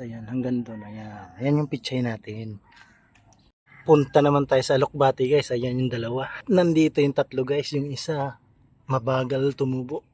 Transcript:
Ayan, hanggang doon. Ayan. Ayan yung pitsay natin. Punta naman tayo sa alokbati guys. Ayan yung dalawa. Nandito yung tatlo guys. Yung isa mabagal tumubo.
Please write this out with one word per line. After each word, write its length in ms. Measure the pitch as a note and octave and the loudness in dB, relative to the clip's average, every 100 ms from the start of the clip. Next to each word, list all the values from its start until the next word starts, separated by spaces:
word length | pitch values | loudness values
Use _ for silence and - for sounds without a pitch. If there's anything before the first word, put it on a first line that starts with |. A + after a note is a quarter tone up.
Ayan, 240 | A#2+ A2+ A2 | -14 -12 -8
hanggang 400 | B2+ B2 B2 A#2 | -4 -2 -2 -4
doon. 160 | A2 | -10
Ayan. 480 | G#2 A2 G#2+ G#2 G2 - | -14 -14 -14 -16 -16 -4
Ayan 200 | C3+ D3 | 0 0
yung 60 | D3 | 0
pitsay 320 | C3+ - B2+ | -6 -4 -2
natin. 580 | A#2+ A2 A2 G#2+ A2 G2+ - - - _ _ _ _ _ _ _ _ - - | -2 -4 -10 -10 -10 -12 -18 -20 -20 _ _ _ _ _ _ _ _ -4 4
Punta 340 | D3+ C3+ D3+ | 6 6 4
naman 240 | C#3+ C#3+ | 4 4
tayo 160 | C3+ C3 B2+ | 4 2 4
sa 80 | C3+ | 2
alokbati 540 | D3 C#3+ C3+ - B2+ | 2 2 2 2 2
guys. 220 | C#3+ - | 2 0
Ayan 260 | B2 B2 B2+ | -2 -2 -2
yung 80 | B2+ | -2
dalawa. 400 | A#2+ A2+ B2+ C3 - - | -4 -6 -6 -8 -10 0
Nandito 480 | F3+ F3 D#3+ D#3 - | 4 4 4 4 4
yung 160 | C#3+ C#3+ | 2 0
tatlo 300 | - C3 C3 | -2 -2 -2
guys. 260 | C#3+ - | -2 -2
Yung 160 | C#3+ C#3+ | -4 -4
isa 480 | B2+ - D3 C3+ - _ _ _ _ - | -6 -6 -4 -4 -8 _ _ _ _ -4
mabagal 640 | C3 A#2+ C3 B2+ C3+ C#3 C3 | -2 0 -2 -2 -2 -2 0
tumubo. 480 | C3 C3 B2+ D#3 - | -2 -4 -6 -10 -12